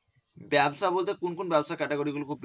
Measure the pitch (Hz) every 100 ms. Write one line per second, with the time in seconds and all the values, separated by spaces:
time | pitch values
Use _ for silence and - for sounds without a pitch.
0 | _ _ _ - - 147 143 143 190 180
1 | 185 - 175 170 185 156 151 165 139 147
2 | 147 143 139 131